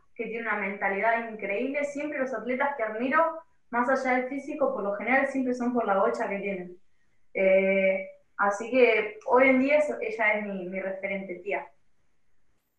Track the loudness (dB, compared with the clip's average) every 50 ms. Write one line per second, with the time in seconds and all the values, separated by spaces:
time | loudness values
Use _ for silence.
0 | _ _ _ -10 -8 -6 -6 -6 -4 -4 -4 -4 -4 -4 -4 -4 -2 -2 -2 0
1 | 2 2 2 0 0 -4 -8 -8 -6 -4 -2 -2 -2 -2 -2 -2 -4 -4 -4 -4
2 | -6 -4 -4 -4 -4 -4 -4 -6 -4 -4 -2 0 0 -2 -2 -2 -4 -4 -4 -4
3 | -2 0 4 4 4 2 0 -6 -12 _ _ _ _ _ -2 0 2 2 2 0
4 | 2 0 0 0 0 -2 -6 -8 -8 -6 -4 -2 0 0 0 -2 -4 -4 -4 -4
5 | -2 0 2 2 2 0 0 -2 -2 -2 -2 -2 -2 -2 0 0 0 2 2 2
6 | 2 2 0 -2 -2 -4 -4 -4 -4 -4 -6 -6 -8 -10 -14 -18 -20 -20 _ _
7 | _ _ _ _ -20 -10 -2 0 4 6 6 6 6 4 4 4 4 2 2 0
8 | -4 -8 -14 -20 _ _ _ -2 0 0 0 -2 -2 0 4 6 6 6 6 4
9 | 2 -2 -4 -8 -2 2 4 6 6 6 6 6 4 4 4 4 4 2 -2 -4
10 | -6 -6 -2 0 0 2 2 0 -2 -4 -6 -6 -6 -6 -6 -6 -6 -6 -6 -6
11 | -6 -6 -6 -6 -6 -8 -10 -10 -8 -6 -6 -6 -6 -8 -16 _ _ _ _ _
12 | _ _ _ _ _ _ _ -20 _ _ _ _ _ _ _